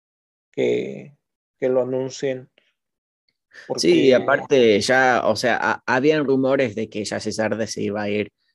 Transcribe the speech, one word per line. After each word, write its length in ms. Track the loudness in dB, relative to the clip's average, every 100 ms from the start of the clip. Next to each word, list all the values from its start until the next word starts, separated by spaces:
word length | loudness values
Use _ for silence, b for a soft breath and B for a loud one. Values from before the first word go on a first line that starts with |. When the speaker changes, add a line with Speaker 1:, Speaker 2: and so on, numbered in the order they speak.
| _ _ _ _ _
Speaker 1:
que, 640 | -4 -2 -2 -4 -10 -18 -20 _ _ _ _
que 100 | -2
lo 140 | 0
anuncien. 680 | -2 -4 -6 -6 -6 -6 -12 _ _ _ _ _ _ _ _ _ _ B -10 -2
Speaker 2:
Sí, 320 | 2 4 4
y 40 |
Speaker 1:
Porque 20 |
Speaker 2:
aparte 680 | 4 4 0 2 4 6 4
ya, 420 | 2 2 4 2 0
o 100 | 0
sea, 220 | 0 0
ha-, 220 | -2 -4 -2
habían 380 | 0 2 2
rumores 500 | 0 0 2 0 0
de 140 | -4 -8
que 160 | -8
ya 160 | -6 -6
Cesar 460 | -6 -4 -2 -2 -6
se 160 | -6
iba 200 | -6 -4
a 60 | -4
ir 240 | -4 -6 _ _